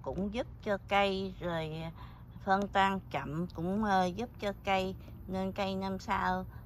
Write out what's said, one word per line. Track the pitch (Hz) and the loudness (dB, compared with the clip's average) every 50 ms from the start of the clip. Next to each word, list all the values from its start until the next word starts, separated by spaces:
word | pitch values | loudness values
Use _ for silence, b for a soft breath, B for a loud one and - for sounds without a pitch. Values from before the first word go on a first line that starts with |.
| - | -6
cũng | 139 131 165 196 208 202 | -4 -2 -2 -2 -2 -2
giúp | 240 302 - - - - | -2 -4 -4 -6 -8 -2
cho | 214 202 196 - - | -2 -2 -2 0 2
cây, | 202 202 202 196 190 190 196 190 185 - | 4 6 6 6 4 0 -2 -4 -6 -6
rồi | 170 175 170 165 160 156 156 160 160 165 165 B B B B B B B - - - | -4 -2 -2 -2 -2 -4 -4 -6 -6 -8 -10 B B B B B B B -14 -6 2
phân | 196 190 196 202 196 | 4 4 4 4 2
tan | - 196 190 190 196 190 - - | 4 6 6 6 4 2 -2 -2
chậm | - - 170 139 147 160 175 | -4 -4 -2 -2 -2 -2 -2
cũng, | 175 - 165 165 180 196 214 220 | -2 -2 -4 -2 0 2 2 4
à, | 208 190 190 185 | 4 6 6 6
giúp | 180 175 208 240 240 - - | 4 2 -2 -4 -6 -6 -4
cho | 214 202 196 - - | -4 -4 -4 -2 0
cây, | 196 196 190 190 190 185 B B B B B - | 2 2 2 2 0 -2 B B B B B -8
nên | - 185 190 190 190 185 | -4 -2 -2 0 -2 0
cây | - 196 190 190 | 0 -2 0 0
năm | 190 190 190 190 185 | -2 -2 -2 -2 -4
sau, | - - 196 190 185 185 185 185 185 B B B B | -2 -2 0 2 2 2 2 2 0 B B B B